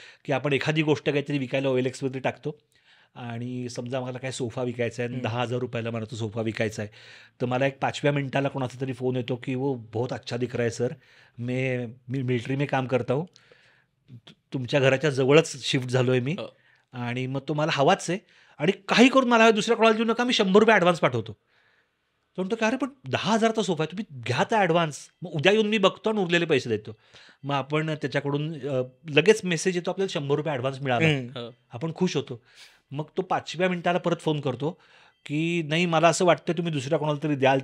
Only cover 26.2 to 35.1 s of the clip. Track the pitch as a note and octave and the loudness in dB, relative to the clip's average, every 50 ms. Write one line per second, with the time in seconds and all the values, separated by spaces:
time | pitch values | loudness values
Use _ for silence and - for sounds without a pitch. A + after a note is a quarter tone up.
26.2 | F#3+ E3 F3 E3+ E3+ D#3+ D3+ B2+ - B2 A2 G#2 A2 A2 G#2+ - _ _ - - | 2 2 2 2 2 2 2 0 2 0 -2 -4 -4 -10 -16 -18 _ _ -20 -20
27.2 | - - _ _ - C#3 C#3+ C#3 C3 C#3+ D3 D#3 D#3 D#3+ D3+ D3 - C3+ C3+ C#3+ | -20 -20 _ _ -6 -4 -2 -2 -2 -2 -2 -2 -2 -2 -4 -4 -4 -4 -4 -2
28.2 | C#3 C#3+ C#3+ D3 D3+ D#3+ E3 C#3 A#2+ C#3+ C3+ C3 B2+ C3 - _ - D#3+ C#3 D3+ | -2 -2 -2 -2 -2 -6 -6 -8 -6 -2 -2 -2 -2 -4 -8 _ -12 0 2 6
29.2 | D3+ G#3 G#3+ - - F3+ E3+ D#3 - F#3+ F3+ F3 E3+ F#3+ F3+ F#3+ G3 F#3 - E3 | 6 6 4 4 0 -2 -2 0 0 -2 -2 -2 -4 -4 -4 -2 -4 -4 -4 -4
30.2 | C#3+ C#3 C#3+ D3+ C#3+ D#3+ C#3+ B2 A#2 C3+ C3+ C3 C#3+ C3+ B2 A#2 D#3+ D#3+ D3 C3+ | -2 -2 -2 -2 0 -2 -4 -2 -2 -4 -4 -4 -2 0 2 2 2 2 2 0
31.2 | B2 A#2+ C3 B2+ A#2+ A#2 - _ _ _ - A#2 D#3+ E3 D#3 - F#3 F3 - C#3+ | -4 -8 -12 -12 -14 -14 -16 _ _ _ -12 -8 -8 -8 -4 -2 -2 -2 -2 -4
32.2 | - - B2+ - _ _ _ - - - _ _ _ _ C3+ C#3+ D3+ - _ - | -6 -6 -10 -14 _ _ _ -20 -20 -20 _ _ _ _ -10 -10 -10 -6 _ -6
33.2 | F3+ - D3+ D3 - - - D#3 F#3 F#3 F3+ F3 D#3+ F3 F3 F3 - F3 E3+ E3 | -4 -2 -4 -4 -4 -6 -4 -2 -2 -2 -2 -2 -2 -2 -2 0 0 -2 -2 0
34.2 | - D#3+ D3+ D3 C3+ C3+ A#2+ A2+ C#3 D#3+ F#3 - _ _ _ - - _ | 0 -2 -2 0 -2 -4 -4 -4 -4 -6 -6 -8 _ _ _ -20 -20 _